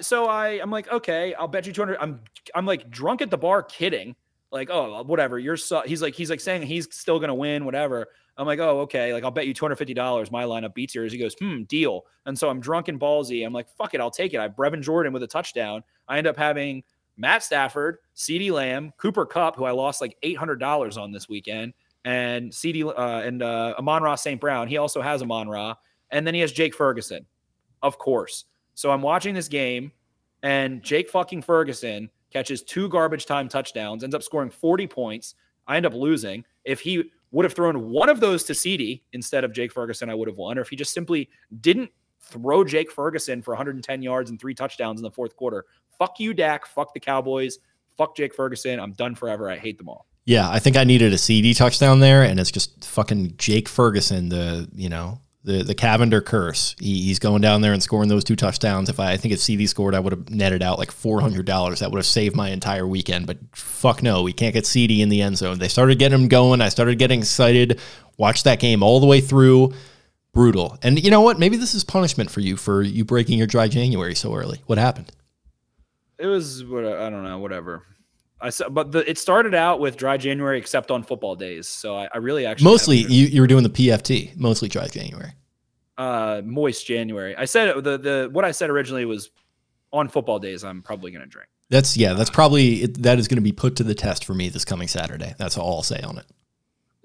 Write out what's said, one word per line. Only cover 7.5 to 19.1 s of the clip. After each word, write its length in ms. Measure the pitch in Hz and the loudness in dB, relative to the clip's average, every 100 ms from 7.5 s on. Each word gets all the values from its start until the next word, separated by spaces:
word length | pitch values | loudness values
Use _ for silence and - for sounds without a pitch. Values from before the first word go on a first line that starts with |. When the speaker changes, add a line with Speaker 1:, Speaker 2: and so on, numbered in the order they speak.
| 147 | -6
Speaker 1:
whatever. 420 | 139 135 147 123 110 _ _ - | -6 -4 -4 -6 -10 _ _ -10
I'm 100 | 143 | -6
like, 140 | 147 | -2
"Oh, 200 | 165 139 | 0 -2
okay. 320 | 143 131 120 | -2 -4 -4
Like, 120 | 120 | -4
I'll 80 | 127 | -6
bet 160 | 123 135 | -6 -6
you 60 | |
two 100 | 131 | -6
hundred 120 | 151 135 | -6 -6
fifty 180 | 131 | -8
dollars 360 | 123 127 123 104 | -6 -4 -4 -4
my 140 | 120 | -6
lineup 300 | 123 113 110 | -6 -8 -10
beats 200 | 123 135 | -10 -10
yours." 160 | 120 113 | -8 -8
He 80 | 123 | -6
goes, 160 | 113 - | -8 -8
"Hmm, 240 | 196 139 | -10 -8
deal." 400 | 107 151 147 92 - _ - | -6 -2 -2 -4 -12 _ -12
And 120 | 135 | -6
so 100 | 151 | -4
I'm 120 | 131 | -4
drunk 260 | 123 165 170 | -4 -6 -6
and 140 | 143 | -6
ballsy. 440 | 143 147 127 120 | -2 -2 -2 -6
I'm 80 | 113 | -8
like, 160 | 120 - _ | -10 -14 _
"Fuck 180 | 214 | -8
it, 60 | 135 | -6
I'll 120 | 120 | -6
take 200 | - 185 | -6 -6
it." 60 | 131 | -4
I 40 | |
have 100 | 107 | -8
Brevin 280 | 107 143 160 | -4 -4 -4
Jordan 320 | 139 160 151 | -2 -2 -2
with 120 | 131 | -6
a 20 | 123 | -8
touchdown. 560 | 156 175 123 107 107 - _ - | -8 -8 -8 -8 -8 -14 _ -8
I 120 | 143 | -4
end 100 | 156 | -4
up 80 | 147 | -2
having 480 | 151 143 143 135 - _ _ - | -2 -2 -6 -10 -16 _ _ -6
Matt 260 | 127 220 | 0 0
Stafford, 560 | - 147 135 147 151 170 _ | 0 -2 -2 -4 -6 -8 _
CeeDee 380 | - - 165 196 | -12 -8 -4 -4
Lamb, 400 | 156 131 131 151 - | -4 -4 -6 -10 -8
Cooper 300 | 208 | -4